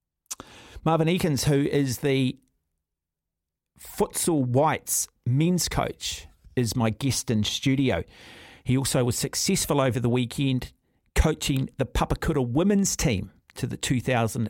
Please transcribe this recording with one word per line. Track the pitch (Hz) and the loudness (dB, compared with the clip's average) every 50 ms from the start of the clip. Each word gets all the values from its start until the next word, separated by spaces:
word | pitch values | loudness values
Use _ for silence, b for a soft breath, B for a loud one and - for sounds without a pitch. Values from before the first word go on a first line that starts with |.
| _ _ _ _ _ _ - B B B B B B B B B - | _ _ _ _ _ _ -16 B B B B B B B B B 0
Marvin | 156 165 160 160 | 0 2 2 2
Eakins, | 160 180 185 - 170 143 123 - | 2 2 2 0 0 0 0 2
who | 151 147 139 143 | 2 2 2 2
is | 143 - 143 139 131 120 - | 2 0 0 0 0 -2 -2
the | - 143 135 135 131 127 - - _ _ _ _ _ _ _ _ _ _ _ _ _ _ _ _ _ _ _ _ _ _ _ _ _ _ _ _ | 0 0 2 2 0 0 -2 -6 _ _ _ _ _ _ _ _ _ _ _ _ _ _ _ _ _ _ _ _ _ _ _ _ _ _ _ _
Futsal | - - - - 202 - - - - 180 170 147 127 | -20 -18 -4 -4 -4 -2 -2 -2 0 0 2 2 0
Whites | 123 120 131 151 156 131 - - - - - - - _ _ _ | 2 2 2 2 2 0 -2 -4 -4 -4 -4 -4 -6 _ _ _
men's | 120 120 139 160 170 180 170 - - | -2 0 2 2 2 2 0 0 -2
coach, | - 151 - - - - - - - - - - - _ _ - - | -2 -2 -2 -2 -4 -8 -8 -10 -10 -10 -12 -18 -20 _ _ -6 -2
is | 127 123 107 - | -2 -2 0 0
my | 127 113 113 | 0 0 0
guest | 107 - 139 135 120 - - - | 0 0 -2 -2 -2 -2 -2 0
in | 120 107 104 | 0 0 0
studio. | - - - - 139 135 139 139 123 101 85 - B B B B B B B B B B B B | 0 -2 -2 0 0 2 2 2 2 2 0 -2 B B B B B B B B B B B B
He | - 123 | 0 0
also | 135 131 - - 139 123 | 0 0 0 0 2 2
was | 123 117 - | 2 0 -2
successful | - 131 - - - - 196 - - - 156 143 131 | -4 -4 -4 -2 0 0 0 0 0 0 2 2 2
over | 131 107 127 | 2 0 0
the | 117 120 | 0 2
weekend | 117 127 123 117 - - 143 135 131 127 - - - _ _ _ _ _ _ _ _ | 2 2 0 -2 -2 -2 0 0 0 -2 -4 -8 -14 _ _ _ _ _ _ _ _
coaching | - - 160 156 - - - 143 131 131 - - | 2 2 2 2 0 -2 -2 -2 -2 -2 -4 -4
the | - 131 | -4 -4
Papakura | - - - 156 - 165 - - - 156 147 131 120 | -2 0 -2 0 0 -2 -2 -2 -2 0 0 -2 0
women's | 117 147 180 202 214 196 196 - - | 0 2 2 4 4 2 2 0 -2
team | - - 156 110 90 - - - _ _ _ - | 0 0 0 0 0 -2 -6 -14 _ _ _ -10
to | - - | -8 -6
the | 117 120 | -6 -6
two | - - - 143 123 | -6 -4 -2 -2 -2
thousand | - - 127 117 117 107 - 117 113 107 | 0 0 0 0 0 0 -2 -2 -4 -2